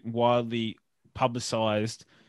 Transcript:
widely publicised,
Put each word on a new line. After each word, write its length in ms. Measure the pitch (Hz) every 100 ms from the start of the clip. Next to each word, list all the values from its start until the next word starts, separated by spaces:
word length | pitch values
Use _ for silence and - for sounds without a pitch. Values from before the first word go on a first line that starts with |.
widely 720 | 113 117 120 123 117 117 113 - _ _ _ -
publicised, 880 | 131 120 - 113 110 107 113 - - _